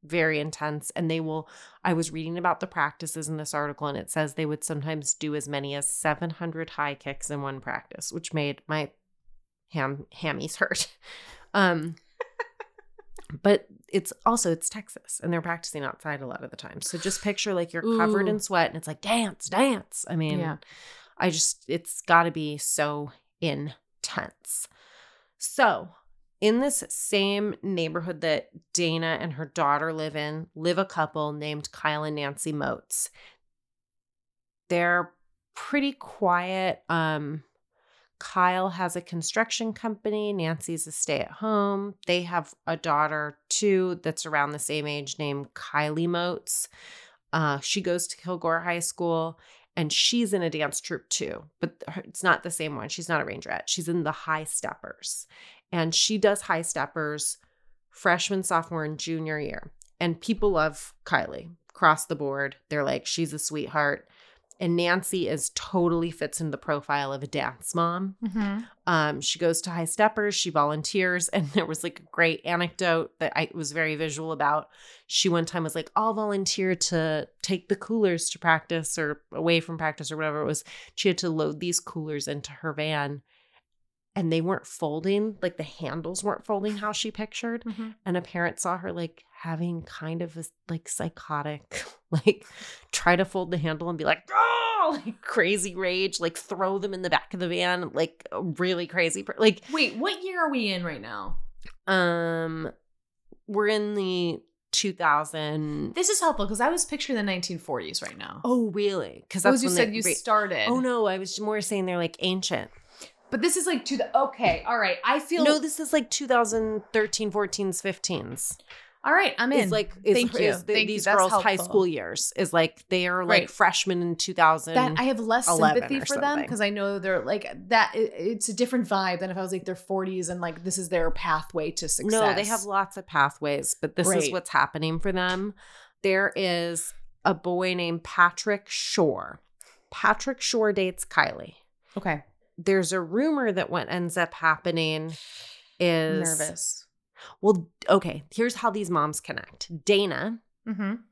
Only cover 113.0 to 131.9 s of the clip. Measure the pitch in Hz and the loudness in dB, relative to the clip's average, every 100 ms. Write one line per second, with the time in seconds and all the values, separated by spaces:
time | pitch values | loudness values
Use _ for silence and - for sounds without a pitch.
113 | - _ _ - 339 359 294 247 - 269 | -20 _ _ 0 2 2 0 -2 -2 -4
114 | - 262 277 - 220 165 - 233 196 175 | 0 2 2 0 0 0 -2 0 0 0
115 | 220 294 302 339 302 302 311 - 311 311 | 0 0 0 2 4 4 0 -4 2 0
116 | 240 - 277 247 226 226 220 214 - 220 | 2 -6 2 2 4 0 0 -4 0 0
117 | 214 - 214 196 202 - 196 180 196 180 | 0 0 -2 0 -2 0 -2 -2 -4 -4
118 | - 180 - - - - - - - _ | -4 -4 -4 -6 -6 -6 -12 -20 -20 _
119 | - 330 392 - 240 269 202 214 202 - | 4 4 4 2 2 4 4 2 0 -2
120 | 220 214 247 - 208 185 175 214 214 214 | 4 4 4 2 2 2 2 2 2 2
121 | 196 208 185 196 196 190 175 208 185 151 | 4 6 6 6 4 2 4 4 4 2
122 | 87 104 - - 175 170 165 - - 185 | -4 -4 -4 0 2 4 4 0 -2 0
123 | 180 180 175 196 - - 185 180 - 180 | 2 0 4 4 4 4 4 4 0 0
124 | 175 165 - 175 160 160 160 165 254 160 | 0 -2 -2 6 6 6 4 2 4 2
125 | 254 233 220 233 254 165 156 151 - 269 | 2 0 2 4 4 6 6 6 2 -2
126 | 269 277 285 294 285 233 202 202 196 202 | 0 0 2 0 -2 0 0 2 -2 -2
127 | 190 185 - 202 - - 185 226 214 - | 0 0 0 -2 -4 -12 2 4 4 2
128 | 220 - 175 220 - 196 247 254 202 196 | -2 0 -4 -2 -4 0 2 2 2 2
129 | 190 175 185 185 185 190 190 180 - 190 | 2 0 -4 -4 -4 -4 -4 -8 -4 -2
130 | 185 185 170 180 175 165 175 185 175 175 | -2 -4 -4 -4 -6 -4 -4 -4 0 2
131 | 165 - 175 156 - 170 156 - 156 | 2 2 0 0 0 -4 -4 -4 -2